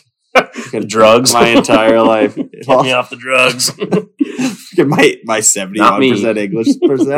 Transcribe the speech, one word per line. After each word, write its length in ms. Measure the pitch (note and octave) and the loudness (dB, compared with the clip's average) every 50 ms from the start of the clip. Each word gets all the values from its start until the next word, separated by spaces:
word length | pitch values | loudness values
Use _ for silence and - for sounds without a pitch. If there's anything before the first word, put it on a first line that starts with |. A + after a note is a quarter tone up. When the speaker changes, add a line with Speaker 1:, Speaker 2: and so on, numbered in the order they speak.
| - _ _ _ _ _ - - - - - A#3+ G#3+ - | -20 _ _ _ _ _ -6 -6 -6 -8 -12 -16 -14 -10
Speaker 1:
The 140 | B2 A2 G2+ | -8 -8 -8
drugs. 460 | G2+ G#2+ A2 A2 A2 A2+ B2 C3 A#2+ | -4 2 2 4 4 4 4 2 0
Speaker 2:
My 160 | A#2 A#2 A#2 A#2 | 2 2 2 4
entire 540 | A#2 C4 - - A#2 A2 A2 A2+ A2+ A2+ | 4 2 2 2 0 2 2 2 2 4
life. 320 | A2+ A2+ A2 G#2+ G#2 G#2 - | 4 2 2 2 0 -2 -2
Speaker 1:
<laughs> 0 | |
Get 300 | - - - - - A#2+ B2+ | -8 -10 -12 -14 -12 -2 0
me 240 | C3 B2+ B2+ C3 | 0 2 2 0
off 160 | B2+ B2 A#2+ - | -2 -2 -4 -6
the 80 | C3 | -12
drugs. 540 | B2 B2 C3 C3 B2+ B2+ B2+ A#2+ B2 - - | -14 -6 -2 0 0 0 0 0 -2 -6 -6
<laughs> 0 | |
Speaker 2:
Fucking 1160 | - - G3+ - F#3+ - - - _ - - - - B3+ B3+ B3 F#3 - - - - F3+ C#3+ | -6 -8 -6 -4 -4 -4 -4 -6 _ -6 -6 -6 -4 -4 -6 -6 -6 -10 -16 -4 -2 0 0
my, 280 | C#3 - - - - - - - | 2 2 2 2 0 0 -2 -6
my 160 | A2+ A2 G#2+ | -4 -4 -2
seventy-one 580 | G#2 - - G2 G2 F#2 G2+ G#2+ G#2+ A#2+ G2+ G#2 | 0 -2 -2 -2 -6 -6 -2 2 2 2 2 2
percent 240 | C3 C3 A2 G2+ G#2+ | 2 0 0 0 0
Speaker 1:
Not 100 | A2+ G#2+ | -2 -2
me. 60 | G#2+ G#2 | -2 -4
Speaker 2:
English 220 | G2 A2 A2+ A2+ - - - F4+ | -4 -4 -2 0 0 0 0 0
percent. 220 | D3+ C#3 B2+ - C#3 C#3+ | 0 2 0 0 0 0